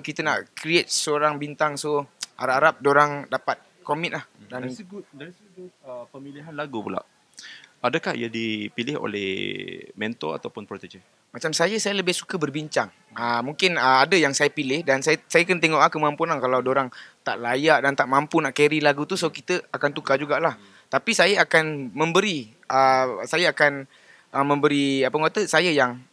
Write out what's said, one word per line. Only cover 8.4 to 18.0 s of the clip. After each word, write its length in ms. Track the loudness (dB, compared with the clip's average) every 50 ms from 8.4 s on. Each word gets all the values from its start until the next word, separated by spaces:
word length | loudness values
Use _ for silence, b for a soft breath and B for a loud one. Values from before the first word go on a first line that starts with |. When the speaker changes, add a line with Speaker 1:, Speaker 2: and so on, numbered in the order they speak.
| -2 -2 -2 -4 -6 -6 -6 -6 -4 -4 -4
Speaker 2:
oleh 320 | -4 -4 -4 -4 -4 -4 -4 -4 -4 -6 -6 -8 -8 -10 -12 -14 -14 -16 -18 -10 -8
mentor 400 | -6 -6 -6 -6 -6 -6 -6 -6
ataupun 240 | -8 -12 -12 -14 -14
protege? 400 | -14 -14 -16 -16 -18 -20 -20 -20 _ _ _ _ _ -12
Speaker 1:
Macam 180 | -8 -6 -4
saya, 240 | 0 0 0 0 0 0
saya 160 | -2 -2 -2 -2
lebih 160 | 0 -2 -2
suka 240 | -2 -4 -6 -4 -4
berbincang. 560 | -4 -4 -4 -6 -8 -4 -2 -2 -2 -2 -6 _ _ _ -10 -6
Ah, 240 | -4 -2 -2 -2
mungkin, 340 | -2 -4 -2 0 0 0 2
ah, 300 | 2 4 6 6 6 6
ada 80 | 6 4
yang 180 | 4 2 2
saya 220 | 2 2 0 0 0
pilih 320 | -2 -4 -2 -4 -2 0
dan 160 | 2 0 2
saya, 160 | 2 2 0 0 0
saya 180 | 0 2 2 2
kena 160 | 2 2 0
tengok, 220 | 2 2 4 4
ah, 80 | 4 4
kemampuan 400 | 2 2 0 0 0 0 -2 -2
lah. 60 | -2 0
Kalau 220 | 0 2 2 2
dorang 320 | 2 2 2 0 0 -2 B B B B B B _
tak 160 | -8 -6 -4
layak 400 | -4 -2 -2 2 4 6 6 6
dan 160 | 4 2 0
tak 80 | 0